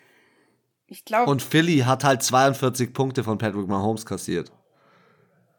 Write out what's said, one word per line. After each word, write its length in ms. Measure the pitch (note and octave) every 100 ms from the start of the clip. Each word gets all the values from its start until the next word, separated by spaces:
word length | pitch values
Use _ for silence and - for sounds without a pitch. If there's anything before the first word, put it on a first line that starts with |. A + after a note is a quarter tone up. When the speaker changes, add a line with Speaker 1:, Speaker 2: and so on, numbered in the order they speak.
| _ _ _ _ _ _ _ _ _
Speaker 1:
Ich 140 | - -
glaub 220 | A3 A#3+
Speaker 2:
Und 160 | C3+
Philly 360 | - D3+ E3+ D3+
hat 240 | B2 B2+
halt 200 | D3 B2+
zweiundvierzig 720 | - B2+ C#3 C3+ C3 - A#2+
Punkte 300 | - C3 B2+
von 140 | A2 G#2
Patrick 300 | A2 G2 F#2+
Mahomes 380 | G2 G#2 A2 -
kassiert. 460 | F#2 - E2+ D2 _ _ _ _ _ _ _ _ _ _